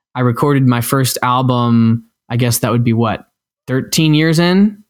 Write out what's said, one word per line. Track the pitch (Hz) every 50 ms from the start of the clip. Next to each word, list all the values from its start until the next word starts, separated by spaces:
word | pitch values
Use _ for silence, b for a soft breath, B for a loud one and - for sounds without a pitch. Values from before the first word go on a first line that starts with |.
| _ _ -
I | 127
recorded | 127 123 117 - 156 143 143 135 135 123
my | 123 120
first | 117 - 139 135 131 123 - - -
album, | 123 123 127 131 127 127 120 120 120 117 117 113 113 113 113 - _ _ _ _ -
I | 120 117
guess | 123 120 117 -
that | - 113
would | 113 120 120
be | 117 113
what, | 113 117 110 95 - - _ _ _ _ _ _ _ _
thirteen | - 127 135 - - - - 160 156 151
years | 151 156 165 160 160
in, | 170 175 185 190 202 214 208 - - _